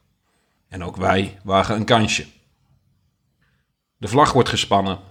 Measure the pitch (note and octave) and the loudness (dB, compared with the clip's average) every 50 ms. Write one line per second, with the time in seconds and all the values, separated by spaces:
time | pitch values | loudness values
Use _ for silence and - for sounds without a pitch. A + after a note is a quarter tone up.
0 | _ _ _ _ _ _ _ _ _ _ _ _ _ _ F2+ F2+ F2 E2+ F2 F2 | _ _ _ _ _ _ _ _ _ _ _ _ _ _ -14 -12 -12 -12 -8 -4
1 | F#2 F#2+ F#2 G2 G2 F#2 - - - F#2+ F#2+ G2 F#2+ - A2 G#2+ G#2 G#2 B2 A2+ | -2 0 0 0 -2 -4 -8 -12 -6 -2 0 0 0 0 -2 -2 0 2 2 2
2 | G#2+ G#2+ - - - - _ _ _ _ _ _ _ _ _ _ _ _ _ _ | 2 0 -2 -4 -8 -10 _ _ _ _ _ _ _ _ _ _ _ _ _ _
3 | _ _ _ _ _ _ _ _ _ _ _ _ _ _ _ _ _ _ _ - | _ _ _ _ _ _ _ _ _ _ _ _ _ _ _ _ _ _ _ -14
4 | G2+ F#2+ A2 C#3 D3+ - - C3 A2+ - - G2+ - - G2+ G2 F#2+ F#2+ F#2 F#2 | -8 -2 2 4 4 4 4 2 2 2 0 -4 -2 2 2 2 2 0 -4 -8
5 | - - | -10 -14